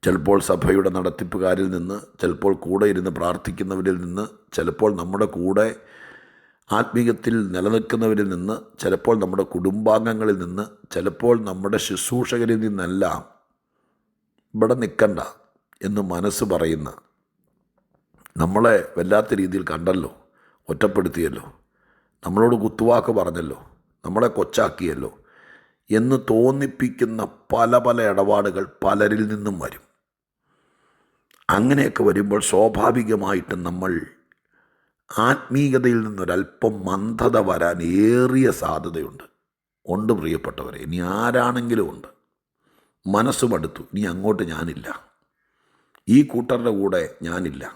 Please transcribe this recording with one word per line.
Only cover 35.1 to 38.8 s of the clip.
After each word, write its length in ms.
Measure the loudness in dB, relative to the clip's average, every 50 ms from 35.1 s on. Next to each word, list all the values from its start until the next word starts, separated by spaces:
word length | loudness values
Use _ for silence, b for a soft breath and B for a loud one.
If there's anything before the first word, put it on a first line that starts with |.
ആത്മീകതയിൽ 880 | -2 0 2 2 2 0 -2 -4 0 0 2 2 2 2 2 4 2 2
നിന്നൊരല്പം 760 | 0 -2 -6 -6 -4 -2 -2 -2 -2 -4 -6 _ -2 -2 -2 -2 -4
മന്ദത 520 | -4 -4 -2 -4 -6 -4 0 0 2 2 2
വരാൻ 380 | 2 2 0 0 0 0 0 -2 -2 0 2 4 4
ഏറിയ 440 | 4 4 4 2 2 4 4 4 2
സാധ്യതയുണ്ട്. 760 | 2 0 -4 -4 -4 -4